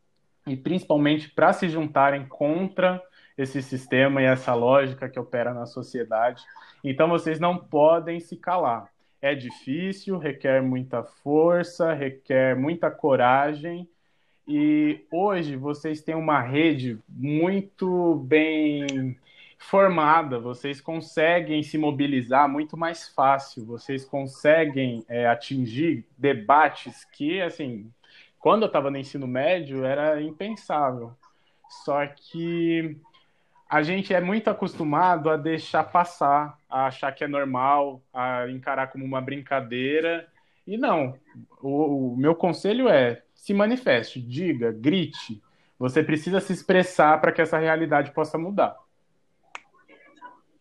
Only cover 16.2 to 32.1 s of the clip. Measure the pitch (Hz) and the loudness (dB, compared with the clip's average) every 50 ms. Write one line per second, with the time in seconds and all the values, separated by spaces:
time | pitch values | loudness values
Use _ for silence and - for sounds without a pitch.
16.2 | 156 156 147 139 120 120 135 147 160 165 147 131 127 127 113 107 _ - - 120 | -2 0 0 0 0 0 0 2 2 2 2 0 -4 -6 -8 -10 _ -18 -12 -8
17.2 | 127 147 147 156 165 185 196 196 196 - _ - 190 185 180 180 175 170 165 143 | -6 -2 0 0 0 0 0 -2 -4 -6 _ -6 -4 -2 0 0 2 0 0 0
18.2 | 131 131 156 151 156 160 156 156 156 151 147 143 143 143 135 135 131 131 127 _ | 0 2 4 4 4 2 0 0 0 0 -2 -2 -4 -4 -4 -4 -6 -6 -8 _
19.2 | _ _ _ - - - _ _ - - - 196 196 190 180 160 151 147 160 165 | _ _ _ -20 -20 -20 _ _ -8 0 4 4 4 4 4 4 4 6 4 4
20.2 | 160 147 127 120 113 123 123 127 - 139 143 135 - - 165 165 156 - - 165 | 4 0 -4 -6 -6 -8 -10 -8 -8 -10 -10 -8 -10 -10 -8 -8 -8 -6 0 2
21.2 | 156 165 175 175 156 151 156 151 147 147 - 151 156 147 139 131 143 143 139 127 | 4 4 4 2 0 -2 -2 -4 -4 -4 -4 -2 0 0 0 0 -2 0 0 -2
22.2 | 117 113 127 135 147 139 135 147 151 151 - 160 165 165 170 - - - - - | 0 2 4 4 4 4 2 -2 -6 -6 -6 -6 -6 -6 -6 -8 -14 -10 -2 0
23.2 | 139 135 139 135 135 - - 131 110 110 120 117 - - 139 135 135 - - 139 | 2 4 2 2 0 -10 -16 -16 -14 -14 -14 -14 -10 -8 -8 -8 -8 -8 -8 -8
24.2 | 139 131 131 - - 151 156 165 160 151 131 135 131 127 120 113 110 - 120 120 | -8 -8 -8 0 4 4 6 6 4 0 0 -2 -2 -2 -4 -6 -10 -6 -4 0
25.2 | 120 120 117 117 - - 135 135 127 110 110 131 160 170 147 120 110 _ _ - | 2 2 0 0 -2 -8 -4 -4 -4 -4 -4 -2 -2 -2 -2 -4 -6 _ _ -2
26.2 | 123 143 135 117 104 107 139 147 156 143 - - - - - - - _ _ - | 0 0 0 0 2 4 6 6 6 4 0 -4 -16 -16 -18 -18 -20 _ _ -8
27.2 | 143 151 175 196 180 170 165 - 151 127 120 104 107 113 - _ _ _ - - | -6 -4 -4 -4 -4 -6 -6 -8 -10 -10 -10 -10 -14 -16 -20 _ _ _ -20 -20
28.2 | - _ _ _ - 156 185 220 220 185 - 156 139 139 139 139 131 135 - 143 | -20 _ _ _ 2 2 4 4 2 0 0 0 -2 -2 -4 -6 -8 -10 -10 -8
29.2 | 135 123 127 131 139 165 185 180 160 139 135 135 131 131 139 143 147 156 151 147 | -8 -4 -4 -2 0 0 0 -2 -4 -6 -6 -4 -4 -2 -2 0 0 0 0 -2
30.2 | 151 156 156 - 190 214 220 - - - 170 151 143 131 127 120 117 113 123 _ | -4 -8 -8 -10 -10 -10 -10 -10 -8 -6 -2 -2 -2 -2 -2 -6 -10 -14 -18 _
31.2 | _ _ _ _ _ _ _ _ _ - - - - - 143 143 143 139 | _ _ _ _ _ _ _ _ _ -20 -20 -12 -6 -4 -2 -2 -2 -4